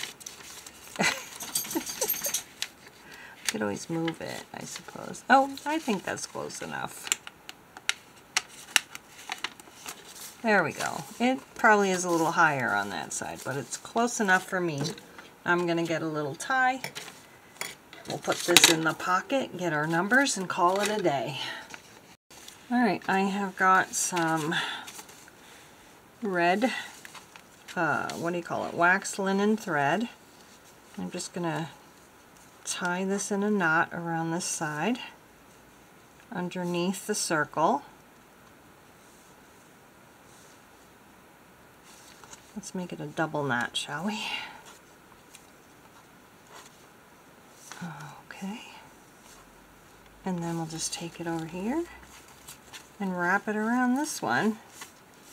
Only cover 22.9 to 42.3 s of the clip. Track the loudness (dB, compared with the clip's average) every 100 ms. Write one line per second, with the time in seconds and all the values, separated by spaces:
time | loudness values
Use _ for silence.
22.9 | 2 2 2 4 0 -2 4 6 8 6
23.9 | 0 -2 0 2 2 0 0 -2 -6 -10
24.9 | -14 -16 -20 -20 -20 -20 -20 -20 -20 -20
25.9 | -20 -20 -8 -2 2 4 4 2 0 -8
26.9 | -12 -18 -18 -18 -20 -20 -20 -8 0 2
27.9 | 2 0 -4 -4 -4 -4 -4 -2 4 6
28.9 | 6 2 -2 2 4 4 2 2 2 4
29.9 | 2 0 -8 -20 -20 -20 -20 -20 -20 -18
30.9 | -10 -8 -6 -8 -4 -2 -2 -4 -10 -20
31.9 | -20 -20 -20 -20 -20 -20 -14 -8 -4 -2
32.9 | 0 0 0 0 0 2 4 6 4 4
33.9 | -2 -2 -2 0 -2 -2 -4 -4 -2 0
34.9 | -2 -4 -16 -20 -20 -20 -20 -20 -20 -20
35.9 | -20 -20 -20 -10 -6 -6 -4 -2 0 0
36.9 | -2 -2 -2 0 0 0 2 2 2 -2
37.9 | -20 -20 -20 -20 -20 -20 -20 -20 -20 -20
38.9 | -20 -20 -20 -20 -20 -20 -20 -20 -20 -20
39.9 | -20 -20 -20 -20 -20 -20 -20 -20 -20 -20
40.9 | -20 -20 -20 -20 -20 -20 -20 -20 -20 -20
41.9 | -20 -20 -20 -20